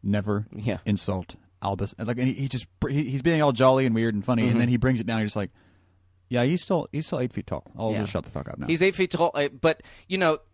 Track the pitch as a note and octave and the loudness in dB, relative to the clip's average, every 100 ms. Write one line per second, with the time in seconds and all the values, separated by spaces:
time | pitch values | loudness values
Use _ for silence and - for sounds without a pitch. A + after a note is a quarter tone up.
0 | G2+ G#2 G2+ G#2 G#2 - A2 F#2 - G2+ | 0 -2 0 -2 -2 -6 -4 -4 -2 -2
1 | - F#2 F2 - _ _ G2 G2 G2+ - | -2 -6 -6 -18 _ _ -4 -2 -4 -6
2 | A2 A#2+ B2+ C3 C3+ B2+ - _ D3+ C#3 | -6 -2 -2 0 -4 -6 -10 _ -2 -2
3 | C#3+ C3+ C3 E3 D3 A#2+ C3 C3 C3+ A2+ | -2 0 0 4 2 6 6 6 4 2
4 | A#2 G#2 G2 A#2+ A2+ A#2 A#2+ B2 B2 B2 | 2 0 0 2 2 2 2 2 2 0
5 | A2 A2+ G#2+ G#2+ G2 _ _ _ _ _ | 0 -2 -2 -2 -6 _ _ _ _ _
6 | _ _ _ A#2+ B2 F3 - F3+ - C#3+ | _ _ _ 0 2 0 0 -2 -2 -6
7 | D#3 D3 B2+ - - C#2+ - - A2 G#2+ | -4 -4 -4 -4 -6 -8 -8 -6 -2 -2
8 | G2+ F2 C#2 - - - - D#3+ F#3 F#3+ | -2 -4 -6 -10 -10 -8 -4 2 2 2
9 | F#3 E3+ E3+ D3 C#3+ C3+ E3 D#3+ - - | -2 2 0 2 -2 0 0 0 -8 -20
10 | _ F#3+ F3 D#3 _ | _ 0 2 0 _